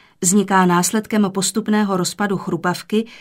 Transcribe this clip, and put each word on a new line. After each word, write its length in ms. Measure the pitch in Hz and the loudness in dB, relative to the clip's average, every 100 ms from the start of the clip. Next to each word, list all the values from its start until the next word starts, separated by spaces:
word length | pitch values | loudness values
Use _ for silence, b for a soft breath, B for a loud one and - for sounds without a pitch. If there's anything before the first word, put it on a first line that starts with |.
| B B | B B
Vzniká 460 | 175 208 190 190 180 | 0 2 2 4 4
následkem 640 | 175 175 220 214 214 202 | 4 2 -2 -2 0 0
postupného 640 | 190 185 226 208 214 202 185 | 0 -4 -2 0 0 0 0
rozpadu 400 | 175 - 202 190 | -2 -2 -2 -2
chrupavky, 680 | - 170 175 175 - 214 226 B | -4 -4 -4 -6 -4 -4 -4 B